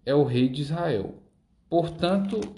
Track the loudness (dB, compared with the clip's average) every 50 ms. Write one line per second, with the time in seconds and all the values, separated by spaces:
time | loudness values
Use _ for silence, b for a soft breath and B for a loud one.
0 | -2 2 2 4 4 4 4 2 2 2 0 -2 -4 -4 -4 -2 -2 0 0 -2
1 | -2 -6 -10 -14 -20 _ _ _ _ _ _ _ _ -2 0 0 0 0 -2 -2
2 | 0 0 0 0 0 -2 -2 -4 -4 -6 -10